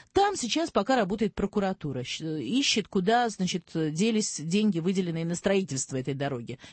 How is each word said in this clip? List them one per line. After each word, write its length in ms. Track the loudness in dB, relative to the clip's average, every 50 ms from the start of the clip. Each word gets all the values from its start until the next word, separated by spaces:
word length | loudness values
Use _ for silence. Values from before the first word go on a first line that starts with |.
| -16 _
Там 240 | 2 4 4 4 2
сейчас 340 | -2 -4 -2 0 -2 -2 0
пока 260 | 0 0 2 2 2
работает 380 | 2 2 0 0 0 -2 -2 -2
прокуратура, 720 | -2 -4 -2 0 0 0 0 -2 -4 -6 -6 -6 -6 -6
щ-, 380 | -6 -8 -8 -6 -6 -4 -4 -4
ищет, 440 | 0 0 0 2 2 2 0 0 0
куда, 400 | 0 0 2 4 4 4 4 2
значит, 420 | 0 -2 -2 -2 -2 -4 -6 -4 -4
делись 680 | -2 -2 0 0 2 2 2 2 2 0 -2 -4 -6
деньги, 400 | -4 0 0 2 2 2 2 2
выделенные 460 | 0 0 0 0 0 -2 -2 -2 -2
на 100 | -2 -4
строительство 600 | -2 0 2 2 2 0 0 -4 -6 -4 -4 -4 -4
этой 160 | -2 -2 -4
дороги. 460 | -2 -2 -4 -4 -6 -8 -10 -12 -14 -14 -20